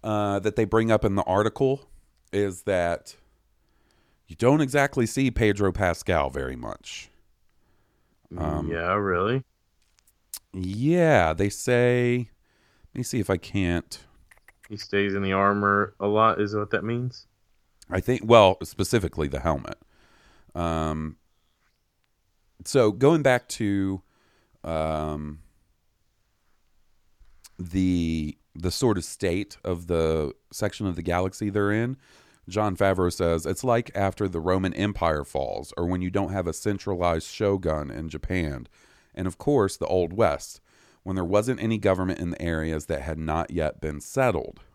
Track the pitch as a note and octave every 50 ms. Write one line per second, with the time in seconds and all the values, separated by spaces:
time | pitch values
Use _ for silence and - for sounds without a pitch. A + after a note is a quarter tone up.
0 | - A2 G#2+ G#2 G#2 G2+ G2+ G2+ F#2+ G#2+ G2+ - A2 G2 - A2+ A2+ A2+ A2 G#2+
1 | - G#2 G2 G2 - - F#2 G2 G#2+ A2 - - C#3 C3 C3+ C#3 - _ - -
2 | _ _ _ _ _ _ - G2 G2+ G2 F#2 F2+ - - G2 F2+ F2 E2+ E2+ -
3 | - - - _ _ _ _ _ _ _ _ _ _ _ _ _ _ _ _ _
4 | _ _ _ _ _ _ E2 - A2+ A#2+ C#3+ D#3 D3+ C3+ B2 D3 C#3 C#3+ - C3+
5 | A#2+ A2 - C3+ C3+ C3 - - A#2+ G#2+ G2+ G2+ G2+ F#2+ F2+ - G2+ F2+ E2 -
6 | - - F#2 D#2+ C#2+ C2+ C2 C#2 C2+ B1+ C2 B1 A#1+ A1 G1+ - _ - - -
7 | - - _ _ _ _ _ _ _ _ _ _ _ _ _ _ _ _ _ _
8 | _ _ _ _ _ _ E2+ F2 D#2 D#2 D2+ D2+ - E2 E2+ E2+ E2+ F2 F#2+ G#2
9 | G2+ G2 F2+ F2 F#2 G#2+ A#2+ C3+ C3 _ _ _ _ _ _ _ _ _ _ _
10 | _ _ _ _ _ _ - - _ _ - F#2 F#2 F#2 G2 G#2+ B2+ D3 E3+ F3+
11 | E3+ D#3+ D3 A2 F2 D#2+ D#2 D#2+ G2 G2+ - - - - B2 A#2+ B2 B2 B2 B2
12 | B2 A#2+ A#2+ B2 A#2+ - _ _ _ _ _ _ _ _ _ _ _ - _ -
13 | B2 - - B2+ F#2+ - G2 F2 - - - G2+ F#2+ F2 F2 F2 - _ - -
14 | - _ _ _ _ _ - _ _ - _ _ _ - G#2+ G#2 - - - G2+
15 | G2+ G2+ G2 G2 G2 F#2+ F#2+ F#2+ G2 G2+ G2+ G2+ G2+ G2+ G2+ G2+ G#2 G#2+ _ _
16 | G2 G2+ G#2 G#2+ A2 A2+ F2+ - G#2 G2+ G#2+ G#2 G#2 - - G2+ F2 A2 A#2 A#2+
17 | B2 B2 - - - _ _ _ _ _ _ _ _ _ _ _ - _ - F#2+
18 | - - B2+ A#2+ G2 A2 A#2 A2+ G#2 F#2+ F#2 - - - - - G2 - - A#2
19 | F#2+ D#2+ - - D#2 C#2+ C2+ C2+ C2+ E2+ D#2 C2+ - - - _ _ _ _ _
20 | _ _ _ _ _ _ _ _ _ _ _ E2+ F2 E2 E2 D#2+ D#2+ D#2+ D#2 D#2
21 | D#2 D#2 D#2 _ _ _ _ _ _ _ _ _ _ _ _ _ _ _ _ _
22 | _ _ _ _ _ _ _ _ _ _ _ _ - - - C3+ A#2 G#2+ G2 G#2
23 | B2+ C#3+ E3+ D#3+ C#3+ C3+ B2+ B2 - _ - - A2+ G2+ G2+ G2 G2 F#2+ F#2+ F#2+
24 | - _ _ _ _ _ _ _ _ _ _ _ - - E2 D#2+ D#2 D#2+ D#2+ D#2
25 | D#2 D#2 D2+ D2 D2+ D2+ D2+ D#2 - _ _ _ _ _ _ _ _ _ _ _
26 | _ _ _ _ _ _ _ _ _ _ _ _ _ _ _ _ _ _ _ _
27 | _ _ _ _ - - - - _ - _ - F2+ E2+ E2+ F#2+ F#2 F#2 F2+ F2
28 | E2+ E2 E2 D#2+ D2+ D2+ - _ _ _ _ D2+ E2+ F#2 F2 - C3+ A#2+ G#2 F#2
29 | D#2+ - - - - F#2 E2+ F#2+ G#2 - - - _ - F2+ E2+ F2 E2+ F2 E2
30 | D#2+ D#2+ D#2+ D#2+ D2+ C#2 - _ _ _ - - G#2+ G2+ - - G#2+ F#2+ F2 E2+
31 | E2+ F2 F2 F2+ F#2 F#2+ F#2+ - A2 G#2 G2 G#2 G2+ G2+ G#2 A2 A#2 B2 C3+ -
32 | _ _ - - _ _ _ _ _ - F2 G#2+ G#2+ G#2 F#2 - G2+ G2 F#2+ F2+
33 | F2+ F2+ F2 - F#2 E2+ E2 E2 D#2 - F#2+ - - B2+ A#2 A#2 A#2+ - - -
34 | G2 G2 F#2 - G#2 F#2+ F2+ E2 D#2 F#2 F2+ F#2 F#2 F#2 - - G2 G#2 G2 -
35 | E2+ E2 D#2 D2 C#2+ - - C#2 C#2 A#1+ G1+ - D2 - - - E2+ E2+ F#2 F2+
36 | F2+ F2+ F#2 G2 G2 E2+ F#2+ G2 F2+ E2+ D#2+ - - A2 G2+ G2 - G2+ F#2+ F2
37 | F2 F2 E2+ E2 - - - - G#2+ G2+ G2 F#2+ E2+ D#2+ D#2 D2+ D2 C#2 A#1 A#1+
38 | D#2 D#2+ D2+ D2+ - - F2+ F#2 E2 D2+ C#2 B1 A#1 - _ _ _ _ _ _
39 | _ _ _ - F#2+ F#2 E2+ _ - D3+ D3 C3 G2+ F#2+ - - - - F2+ F#2
40 | F2+ E2 F2+ G#2 A2+ E2+ D2 C#2 - - - - _ _ _ _ _ _ _ _
41 | _ F#2 F#2 F#2+ F2+ E2+ F#2+ G#2 G#2+ B2 B2+ - G2 A2+ A2+ G#2 G2+ G#2 F#2+ F#2
42 | F#2 F#2 F2 - F2+ F2 F2 - - E2+ E2 D#2+ D#2 D#2+ D#2+ D#2 - - E2 C#2
43 | C#2 D#2 D#2+ D#2 D#2+ D#2 D#2 E2 E2 - D#2+ F2 D#2 D2+ - - - D#2 D2 D2
44 | - - - C3+ C3 B2 G2 D#2 - - - - - _